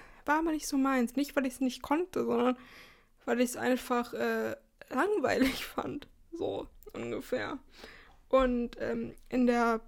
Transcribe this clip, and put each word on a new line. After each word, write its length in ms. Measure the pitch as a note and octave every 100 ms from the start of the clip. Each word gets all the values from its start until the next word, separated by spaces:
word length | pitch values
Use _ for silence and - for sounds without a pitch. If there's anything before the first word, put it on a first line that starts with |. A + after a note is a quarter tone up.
| - -
war 140 | - D4+
aber 140 | E4
nicht 160 | D#4 -
so 80 | C#4
meins. 400 | C4+ C4 A#3+ -
Nicht, 180 | C#4+
weil 120 | - C4+
ich's 140 | -
nicht 220 | C4 B3
konnte, 420 | - D4 F4+ -
sondern 320 | A#3 A#3+ B3 B3+ - - - - _ _
weil 160 | - A#3+
ich's 160 | B3 -
einfach, 560 | A#3+ B3 - B3 A#3+
äh, 420 | A3+ A#3 A3+ A3 G#3+ _ - -
langweilig 760 | B3+ F4+ G#4 B3 - C4 -
<laughs> 0 |
fand, 440 | - - D4 D4 - - -
so 360 | E4 - - - - -
ungefähr. 680 | - A#3 A#3+ - B3+ G#3 C4+ - - - - - - -
Und, 480 | C4 B3+ A#3+ A#3+ -
ähm, 340 | A3+ A#3 A#3 - -
in 180 | B3+ B3
der 340 | A#3+ A#3 A3+